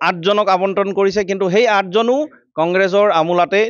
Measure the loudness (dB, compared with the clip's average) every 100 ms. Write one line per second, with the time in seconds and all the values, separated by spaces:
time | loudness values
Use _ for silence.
0 | -4 -2 0 0 2 0 0 -2 -2 0
1 | 0 -2 -4 -4 0 2 2 0 0 -2
2 | 0 -2 -4 -10 _ -4 -2 0 0 2
3 | 2 2 0 0 2 0